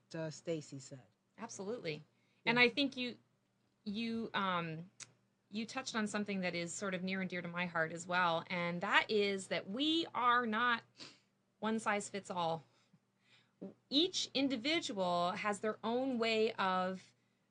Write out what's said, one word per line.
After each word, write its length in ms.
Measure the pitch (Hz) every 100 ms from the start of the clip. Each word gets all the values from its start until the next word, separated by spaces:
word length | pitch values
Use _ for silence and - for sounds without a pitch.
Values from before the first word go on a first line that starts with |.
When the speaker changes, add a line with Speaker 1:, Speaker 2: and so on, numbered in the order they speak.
| _ 165
Speaker 1:
uh, 100 | 160
Stacy 500 | - - 160 - 139
said. 220 | - 135 - _ _ -
Speaker 2:
Absolutely. 600 | 220 - 196 240 175 151 - _ _ _
Speaker 1:
Yeah. 60 | 226
Speaker 2:
And 80 | 240
I 100 | 240
think 300 | 285 277 254
you, 160 | 247 - _ _ _ _ _ _
you, 460 | 214 208 233 226 220
um, 440 | 208 190 175 165 160 180 - - _ _ _ _
you 140 | 208
touched 320 | 220 262 - 226
on 100 | 208
something 340 | 208 208 190
that 120 | 180
is 180 | 170 170
sort 220 | - 196
of 80 | 185
near 180 | 185 190
and 100 | 185
dear 120 | 180
to 60 | 175
my 180 | 170 180
heart 260 | 170 160
as 140 | 165 180
well, 380 | 180 175 165 -
and 300 | 180 175 175
that 260 | 202 294 -
is 380 | 214 202 196 185
that 240 | 170 190
we 360 | 233 311 330 -
are 320 | 226 247 240 233
not 360 | 214 247 240 - - - - _ _ _ _
one 180 | 214 220
size 300 | 220 208 202
fits 220 | 196 196
all. 340 | 180 165 165 - _ _ _ _ _ _ - _ _ 190 - -
Each 400 | 269 370 - -
individual 1000 | 254 277 254 277 330 330 202 180 175 175
has 280 | 190 208 202
their 180 | 220 214
own 360 | 220 247 269 240
way 340 | 226 220 220 -
of, 420 | 190 185 185 185 - _ _ _ _